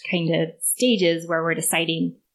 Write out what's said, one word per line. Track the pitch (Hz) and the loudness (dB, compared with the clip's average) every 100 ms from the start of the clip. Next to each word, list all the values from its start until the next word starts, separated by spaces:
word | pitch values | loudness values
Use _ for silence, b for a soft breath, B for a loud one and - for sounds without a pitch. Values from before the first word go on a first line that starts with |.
| - | -4
kind | 180 165 | -2 0
of | 165 165 - | 0 -2 -4
stages | - - 247 220 175 165 165 | -6 0 2 4 2 0 -2
where | 165 | -2
we're | 165 160 | 0 -2
deciding | 156 165 165 165 170 - _ | 0 0 0 -2 -4 -6 _